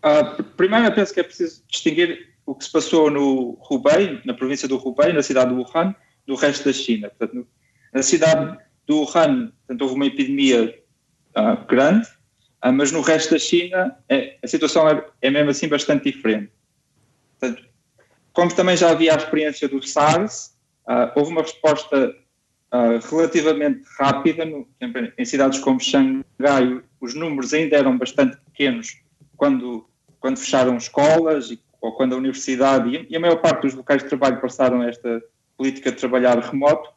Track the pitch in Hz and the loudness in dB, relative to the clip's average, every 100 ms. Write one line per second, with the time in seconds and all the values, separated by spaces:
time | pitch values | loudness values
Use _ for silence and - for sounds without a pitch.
0 | 156 151 143 - - - 185 220 233 208 | 4 2 2 -4 -12 0 2 4 2 2
1 | 196 - 170 - 165 - _ - 160 156 | 0 -2 -6 -4 -8 -8 _ -4 -2 0
2 | 170 175 - _ - 135 - 160 156 160 | 0 -2 -14 _ -14 -12 -4 -4 0 4
3 | 156 143 139 135 123 - - 135 139 160 | 4 4 2 0 -2 -8 -4 0 2 4
4 | 196 131 131 120 131 139 135 131 131 120 | 2 -4 -8 -6 -4 -4 -4 -4 -4 0
5 | 151 160 135 131 127 127 123 165 185 196 | 2 2 0 2 2 0 -4 -2 -2 -4
6 | _ _ - 131 147 135 143 135 - 113 | _ _ -10 0 0 0 -2 -2 -2 -4
7 | 104 _ 113 123 120 _ _ _ _ 131 | -4 _ -8 -8 -14 _ _ _ _ -4
8 | 135 170 156 156 139 - _ _ - 151 | 0 2 4 2 0 -10 _ _ -2 -2
9 | 143 170 160 131 113 _ _ 123 135 131 | 0 2 2 0 -4 _ _ -6 -4 -2
10 | 139 135 135 139 135 120 113 - _ _ | -4 -2 -4 0 2 2 0 -4 _ _
11 | _ _ _ - 110 110 - 123 139 202 | _ _ _ -2 0 -2 0 2 4 2
12 | 226 _ _ _ _ _ 127 131 143 160 | 0 _ _ _ _ _ 0 2 2 0
13 | 143 160 160 156 - 175 175 185 190 - | 2 0 2 0 2 0 0 -2 -4 -6
14 | _ 135 - - 120 160 151 165 156 147 | _ -2 -2 -10 -6 -2 0 2 4 2
15 | - _ 135 143 147 139 156 147 - 143 | -2 _ -2 2 0 0 -2 -2 0 -2
16 | 139 - 110 110 101 _ _ _ _ _ | -2 -4 -2 -2 -4 _ _ _ _ _
17 | _ _ _ _ 131 117 _ _ _ _ | _ _ _ _ -8 -8 _ _ _ _
18 | _ _ _ - 175 170 185 175 170 160 | _ _ _ 0 0 2 2 4 4 4
19 | 160 156 - 151 151 143 143 135 131 - | 4 2 0 -2 -2 -4 -6 -6 -6 0
20 | 147 160 208 - - _ _ _ - 123 | 2 2 0 -8 -18 _ _ _ -4 0
21 | 120 - 147 165 156 - 156 147 - 143 | 0 0 0 -2 -6 -2 0 0 0 0
22 | 127 - _ _ _ _ _ 123 117 117 | 0 -4 _ _ _ _ _ 0 2 0
23 | - 156 165 165 156 143 147 131 - - | -2 0 0 2 0 0 0 -2 -8 -2
24 | 139 135 151 160 160 147 123 _ 123 123 | 0 2 0 -2 -6 -8 -16 _ -10 -8
25 | 117 - 120 139 135 135 - 131 - 143 | -8 -6 -4 0 0 0 0 0 0 2
26 | 135 135 139 _ 135 139 127 127 - _ | 2 0 -8 _ 0 2 2 -2 -10 _
27 | 120 131 165 143 123 151 160 147 135 127 | -12 -8 -6 -6 -4 -2 2 2 2 0
28 | 123 - 131 - _ _ 139 120 - - | -2 0 0 0 _ _ -2 -2 -8 -18
29 | _ _ _ _ 143 135 123 117 _ _ | _ _ _ _ 0 0 -4 -12 _ _
30 | _ _ 131 131 - 139 127 123 - - | _ _ -6 -6 -2 2 2 0 -4 0
31 | 147 160 165 151 117 117 _ _ 113 - | 4 4 2 -2 -4 -14 _ _ -10 -2
32 | 131 127 131 131 - 127 135 135 120 143 | -2 0 -4 -6 -6 0 2 2 0 -4
33 | - 165 170 165 165 156 139 131 - 143 | -6 -2 2 2 2 0 -2 -6 -2 -2
34 | - 135 135 123 127 - 127 123 120 117 | 0 0 0 0 -6 0 0 2 -2 -6
35 | 123 117 - _ _ _ 135 135 139 120 | -6 -8 -8 _ _ _ -4 -2 -6 -4
36 | 127 127 127 117 110 135 143 160 - | -2 2 4 2 0 0 2 2 -2